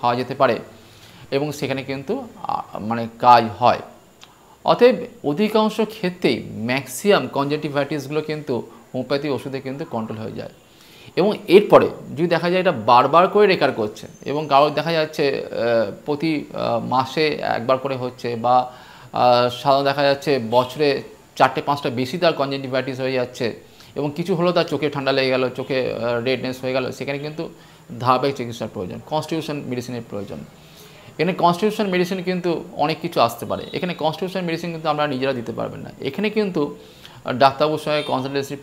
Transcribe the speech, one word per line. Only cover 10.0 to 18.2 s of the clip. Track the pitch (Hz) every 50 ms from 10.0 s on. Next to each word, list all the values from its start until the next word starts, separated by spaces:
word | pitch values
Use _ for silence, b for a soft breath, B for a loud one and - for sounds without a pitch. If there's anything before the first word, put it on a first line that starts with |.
| 113 110 113 110
হয়ে | 110 107 110
যায়। | 107 - - - - B B B B B B B B B B B
এবং | - 175 214 - - - -
এরপরে | 156 208 202 - 170 135 104 85 - - - - 123
যদি | 131 170
দেখা | 175 170 160 165 175
যায় | 175 185
এটা | 180 185 160
বারবার | 120 104 120 127 123 131 135 147 165 180 185
করে | 185 208 208
রেকার | 202 185 - 156 135 120
করছে | 113 107 107 - - - - - - -
এবং | - 139 147 160 143
কারোর | 135 139 147 151
দেখা | 147 151 147 165 170
যাচ্ছে, | 160 156 156 - - 151 139 135 113 -
আহ, | - - - 113 117 117 113 110 101 95 92 -
প্রতি, | - 147 143 170 160 156 143 - - -
আহ, | 110 117 120 117 113
মাসে | 113 117 123 127 127 - - 165 156 151
একবার | 147 - - 107 113 110 117 123 131 127
করে | - 139 135
হচ্ছে | 127 123 123 123 -